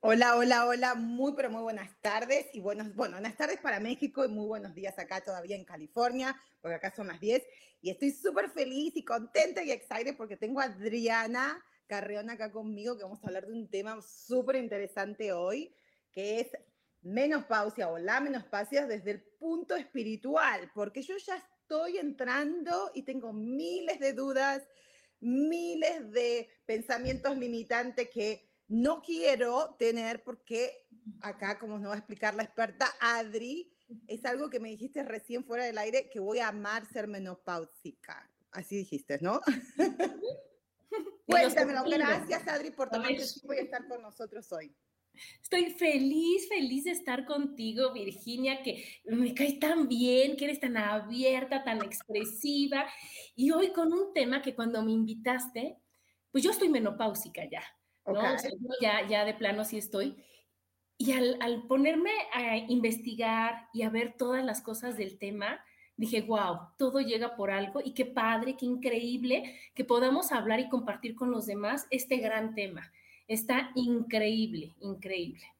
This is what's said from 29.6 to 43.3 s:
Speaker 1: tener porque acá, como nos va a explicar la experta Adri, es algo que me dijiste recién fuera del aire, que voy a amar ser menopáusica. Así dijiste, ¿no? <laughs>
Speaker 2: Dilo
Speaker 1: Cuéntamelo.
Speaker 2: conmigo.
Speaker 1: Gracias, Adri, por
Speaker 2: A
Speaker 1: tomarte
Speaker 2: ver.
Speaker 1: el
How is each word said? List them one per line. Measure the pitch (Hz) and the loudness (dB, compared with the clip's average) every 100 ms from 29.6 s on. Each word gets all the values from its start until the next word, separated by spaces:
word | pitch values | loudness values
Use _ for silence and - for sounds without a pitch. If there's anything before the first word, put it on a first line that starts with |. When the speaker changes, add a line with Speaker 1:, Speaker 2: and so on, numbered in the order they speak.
| 311 - | -2 2
Speaker 1:
tener | 233 233 226 233 | 2 2 -2 -6
porque | - 240 _ 233 247 - _ - 220 208 | -8 -14 _ -2 -2 -4 _ -20 -18 -12
acá, | 208 202 202 208 | -12 -6 -4 -4
como | 220 214 | -6 -8
nos | 202 | -6
va | |
a | 208 | -6
explicar | 208 214 214 | -8 -2 -2
la | 208 | 0
experta | 220 - 226 190 262 - | -4 -2 -2 0 -2 2
Adri, | 233 233 226 214 240 302 359 _ _ 226 - | 2 2 0 -4 -6 -8 -10 _ _ -20 -10
es | 214 | -6
algo | 247 247 294 | -4 -4 -4
que | 240 | -6
me | 220 | -8
dijiste | 214 254 196 | -10 -10 -8
recién | 185 220 - 240 | -6 -8 -6 -8
fuera | 247 233 | -6 -4
del | 247 220 | -4 -2
aire, | 214 247 - | 0 0 -2
que | 226 | -6
voy | 196 226 | -2 0
a | 226 | -2
amar | 208 202 220 220 | -2 -4 -4 -6
ser | 240 214 | -8 -6
menopáusica. | 202 185 180 - 170 165 - - - - 151 - _ _ | -6 -8 -10 -6 -6 -8 -12 -16 -16 -16 -16 -16 _ _
Así | - 185 202 | -14 -6 -6
dijiste, | 190 143 - 143 | -4 -6 -4 -2
¿no? | 165 240 - | 0 0 0
<laughs> | 247 - - 339 - 359 - 415 554 - _ _ _ _ 427 311 - - | -2 -4 0 0 2 -2 -2 -6 -8 -12 _ _ _ _ -6 -6 -12 4
Speaker 2:
Dilo | 349 254 | 6 8
Speaker 1:
Cuéntamelo. | 311 269 269 | 6 2 2
Speaker 2:
conmigo. | 262 294 | 2 2
Speaker 1:
Gracias, | 285 330 320 330 330 | 4 2 0 -2 0
Adri, | 302 294 | -2 -4
por | - 262 | -4 -2
Speaker 2:
A | |
Speaker 1:
tomarte | 226 254 | 0 0
Speaker 2:
ver. | 269 | 0
Speaker 1:
el | 269 | -2